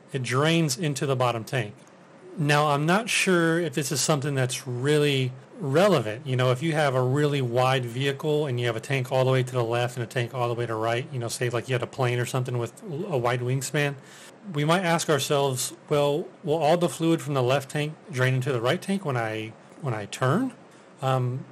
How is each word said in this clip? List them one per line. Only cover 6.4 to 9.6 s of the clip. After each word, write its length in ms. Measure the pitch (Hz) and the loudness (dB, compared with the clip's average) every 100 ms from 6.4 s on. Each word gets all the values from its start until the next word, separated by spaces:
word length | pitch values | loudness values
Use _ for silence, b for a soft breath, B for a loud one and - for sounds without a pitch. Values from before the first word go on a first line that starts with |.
| 127 | 2
if 120 | 123 | 2
you 100 | 165 | 0
have 220 | 151 143 131 | 2 2 2
a 60 | |
really 400 | 127 143 147 143 | 2 2 2 0
wide 440 | 123 120 127 135 120 | 0 2 4 2 0
vehicle 640 | 120 139 135 156 147 151 | -2 -2 -2 0 0 0
and 120 | 123 | -2
you 60 | 120 | -2
have 100 | 110 | -2
a 40 | |
tank 320 | - 135 127 | -2 -2 0
all 140 | 131 127 | 2 4
the 60 | |
way 120 | 131 | 2
to 80 | 127 | 0
the 120 | 127 | -2